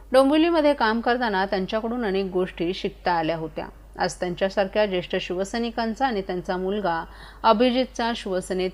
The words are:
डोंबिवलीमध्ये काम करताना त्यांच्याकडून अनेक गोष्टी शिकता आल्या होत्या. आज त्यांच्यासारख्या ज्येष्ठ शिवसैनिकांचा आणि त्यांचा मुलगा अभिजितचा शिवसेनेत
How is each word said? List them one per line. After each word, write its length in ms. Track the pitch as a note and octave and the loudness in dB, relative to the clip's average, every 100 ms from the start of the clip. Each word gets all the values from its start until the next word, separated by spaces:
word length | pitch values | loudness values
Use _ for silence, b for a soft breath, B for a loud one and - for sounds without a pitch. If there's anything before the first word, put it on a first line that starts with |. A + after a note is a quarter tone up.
| B | B
डोंबिवलीमध्ये 600 | C4 C4+ D#4 E4+ E4+ D4 | 4 6 6 4 4 4
काम 280 | C#4+ A3+ A#3 | 4 2 2
करताना 440 | A#3 A#3+ A#3+ F#3+ G3 | 0 0 0 0 0
त्यांच्याकडून 600 | G3 F#3 A3 A3+ B3 G#3+ | 0 -2 -2 -2 -2 0
अनेक 260 | F#3+ F#3+ | 0 0
गोष्टी 420 | F3+ F#3 - E3+ | -2 -2 -2 -4
शिकता 380 | F#3+ G3 - F#3 | -2 -6 -4 -2
आल्या 260 | E3+ D#3+ E3 | 0 0 -2
होत्या. 300 | D#3+ - - - - - | -6 -8 -12 -14 -18 -4
आज 160 | F3+ - | -4 -2
त्यांच्यासारख्या 640 | F3+ E3+ F#3+ G#3 G3 G#3+ G#3+ | -4 -2 0 0 0 2 2
ज्येष्ठ 300 | F3+ E3+ F#3 | 0 -2 -4
शिवसैनिकांचा 840 | - F3+ F#3+ A#3 A#3 A#3 A3+ G#3 C4 | -2 -4 -2 -2 -4 -2 -4 -2 -2
आणि 140 | G#3 | -2
त्यांचा 360 | G3 F3+ E3 F3+ | -4 -4 -4 -4
मुलगा 480 | F#3 G#3 F#3 E3 E3+ B B B | -2 -2 0 -2 -4 B B B
अभिजितचा 680 | A3 G#3+ B3+ B3 B3+ - A#3 A#3 | 4 6 4 2 -2 -2 -4 -4
शिवसेनेत 540 | G3+ F#3 F#3 F#3 F#3 | -4 -4 -2 -2 -4